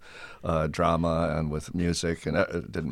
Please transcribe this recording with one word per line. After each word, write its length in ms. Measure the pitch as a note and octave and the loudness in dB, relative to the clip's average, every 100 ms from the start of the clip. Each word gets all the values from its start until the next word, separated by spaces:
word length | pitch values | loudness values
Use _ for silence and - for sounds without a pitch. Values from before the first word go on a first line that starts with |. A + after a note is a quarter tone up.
| - - - - | -20 -18 -16 -8
uh, 240 | - D#2+ D#2 | -2 0 0
drama 680 | D2+ E2+ E2 E2+ E2 E2 D#2 | 2 4 4 2 2 2 0
and 120 | D#2 | 0
with 220 | D2+ - F2 | -2 -4 0
music, 500 | F2 E2 E2+ E2 - | 0 2 0 -2 0
and 120 | D#2 | 0
it, 100 | G2 | 2
it 220 | E2+ - | -2 -4
didn't 140 | F#2 D#2 | -6 -2